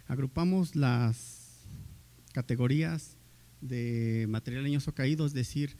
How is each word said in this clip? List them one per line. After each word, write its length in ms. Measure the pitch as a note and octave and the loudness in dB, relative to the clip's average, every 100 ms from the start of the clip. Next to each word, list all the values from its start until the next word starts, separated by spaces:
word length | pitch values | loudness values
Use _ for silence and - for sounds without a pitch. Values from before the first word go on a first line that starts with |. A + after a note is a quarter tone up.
| - | -4
agrupamos 680 | C3+ C3 D#3 F3 F#3 E3+ D#3 | -2 -2 0 2 2 2 2
las 640 | C3+ A#2+ A#2 A#2 - - - - - - - - - - - | 4 4 2 0 -6 -18 -20 -20 -16 -16 -16 -20 -20 -20 -10
categorías 800 | - - A#2+ B2 D3 D#3+ D#3+ - - - - - - | -8 -2 2 2 2 0 -2 -8 -20 -20 -20 -20 -14
de 640 | B2+ B2 A#2+ A#2 A#2 A2+ A2 | -6 -4 -2 0 2 2 0
material 340 | A2+ - B2+ | -2 -4 -4
leñoso 280 | C#3 C#3+ D3+ | 0 0 -2
caído, 340 | - C3 D#3 D3 | 0 0 2 0
es 80 | |
decir, 380 | C#3+ A#2+ C#3 C#3+ | 0 -2 -2 -4